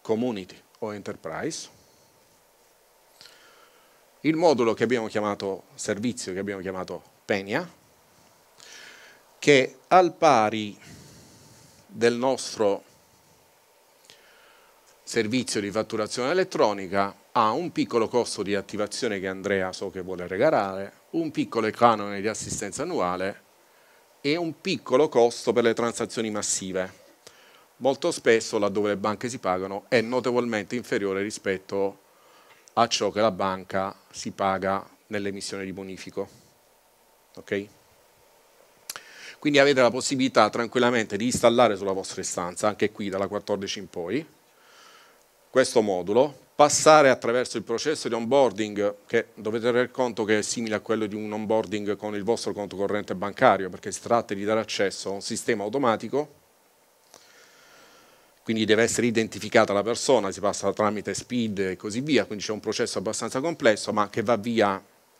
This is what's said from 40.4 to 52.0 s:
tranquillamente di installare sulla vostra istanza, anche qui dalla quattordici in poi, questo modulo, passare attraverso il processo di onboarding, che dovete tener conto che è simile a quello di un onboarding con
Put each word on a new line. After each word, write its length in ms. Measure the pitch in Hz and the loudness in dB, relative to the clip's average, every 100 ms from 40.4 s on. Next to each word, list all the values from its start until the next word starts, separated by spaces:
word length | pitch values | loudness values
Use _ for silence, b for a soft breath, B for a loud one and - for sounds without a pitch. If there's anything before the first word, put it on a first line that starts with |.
| 107 | 4
tranquillamente 680 | 113 113 123 123 123 101 101 | 2 -2 2 4 2 0 -2
di 80 | 120 | -2
installare 500 | 117 120 117 120 98 | 2 4 6 4 4
sulla 160 | 98 | -2
vostra 280 | 95 95 - | -4 -6 -8
istanza, 480 | 87 - 90 90 107 | -6 -6 -6 -2 -2
anche 240 | 101 104 | 0 -2
qui 180 | - 101 | -2 -6
dalla 180 | 95 98 | -2 -2
quattordici 500 | 101 - 101 98 - | -4 -4 -4 -4 -8
in 100 | 92 | -10
poi, 380 | - 87 120 160 _ _ b b b b b b b _ _ _ | -10 -6 -6 -6 _ _ b b b b b b b _ _ _
questo 300 | 131 127 123 | 2 4 4
modulo, 520 | 107 92 90 110 147 143 _ - | 2 0 2 4 2 0 _ 4
passare 560 | 147 - 156 156 139 | 4 6 8 10 8
attraverso 440 | 120 117 120 120 113 | 4 2 -2 -2 -6
il 60 | |
processo 460 | 98 113 147 156 - | -6 -4 -4 -4 -4
di 80 | 117 | -4
onboarding, 800 | 117 139 127 98 107 101 101 101 - | 2 4 4 2 -4 -2 -2 -4 -2
che 220 | 117 110 - | -2 -2 -6
dovete 300 | 110 113 113 | -4 -2 0
tener 240 | 120 123 | 2 0
conto 320 | - 127 104 | 0 -2 0
che 160 | 104 107 | 2 2
è 20 | |
simile 320 | 101 - 113 | 0 -4 -2
a 60 | 107 | -4
quello 260 | - 110 107 | -2 -2 -2
di 80 | |
un 180 | 107 107 | -6 -6
onboarding 640 | 107 104 110 110 104 101 | -6 0 0 0 -4 -4
con 200 | 101 | -4